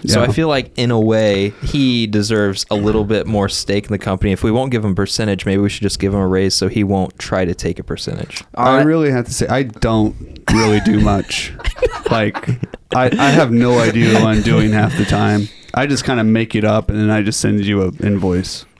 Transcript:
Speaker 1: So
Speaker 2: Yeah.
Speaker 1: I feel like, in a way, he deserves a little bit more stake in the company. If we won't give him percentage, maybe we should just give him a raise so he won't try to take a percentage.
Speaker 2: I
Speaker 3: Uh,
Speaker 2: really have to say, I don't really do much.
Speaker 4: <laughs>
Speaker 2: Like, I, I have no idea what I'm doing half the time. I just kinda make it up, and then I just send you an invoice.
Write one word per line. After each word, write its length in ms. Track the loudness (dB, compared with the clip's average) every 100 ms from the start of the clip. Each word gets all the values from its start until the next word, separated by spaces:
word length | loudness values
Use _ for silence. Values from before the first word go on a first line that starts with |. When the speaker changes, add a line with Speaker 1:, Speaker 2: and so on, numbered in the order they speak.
| -2
Speaker 1:
So 140 | 0
Speaker 2:
Yeah. 60 | 0
Speaker 1:
I 40 |
feel 160 | 0 0
like, 240 | 0 -4 -4
in 120 | 0
a 80 | 2
way, 520 | 2 2 2 2 0 -4
he 440 | -4 0 2 2 0
deserves 580 | 0 0 0 0 -2 -4
a 40 |
little 300 | -2 0 0
bit 220 | 0 -2 0
more 240 | -2 -2
stake 340 | -4 -4 -4
in 80 | -2
the 60 | -6
company. 340 | -4 -2 0
If 100 | 0
we 80 | 0
won't 220 | 0 0
give 100 | -2
him 120 | -2
percentage, 500 | -2 -2 -2 -2 -2
maybe 160 | 0 0
we 80 | 0
should 140 | -2
just 160 | -4 -2
give 140 | -2
him 60 | 0
a 60 | 0
raise 280 | 2 0
so 140 | 0 -2
he 140 | 0
won't 360 | 0 0 -2 -6
try 260 | -6 -2
to 100 | -2
take 240 | -4 -6 -6
a 60 |
percentage. 580 | -8 -8 -8 -8 -10 -12 -12
Speaker 2:
I 260 | -2 2 4
Speaker 3:
Uh, 40 |
Speaker 2:
really 260 | 4 2 2
have 160 | 0 -4
to 60 |
say, 120 | -4 -2
I 180 | -2
don't 520 | -4 -2 0 2 0 -2 -14 -10 0
really 280 | 2 4 2
do 180 | 2 2
much. 520 | 2 2 -2 -8 -8 -6
Speaker 4:
<laughs> 40 | -6 -2 -4 -2 -2
Speaker 2:
Like, 380 | 0 -2 -4 -6 -6 -6 -12 _
I, 160 | 0 0
I 160 | 2 4
have 220 | 4 4
no 260 | 2 4 4
idea 360 | 2 2 4
what 80 | 4
I'm 160 | 4 2
doing 320 | 2 2 4
half 240 | 2 0 0
the 80 |
time. 440 | 0 0 0 0 -2 -10 -8
I 120 | -4 -2
just 180 | -2
kinda 200 | -2 0
make 300 | 2 2 2
it 100 | 0
up, 240 | 2 2 0
and 100 | 0
then 120 | 2
I 100 | 2
just 180 | 0 0
send 220 | 0 0 2
you 160 | 2
an 140 | 0 -2
invoice. 640 | -2 0 0 0 -2 -10 -16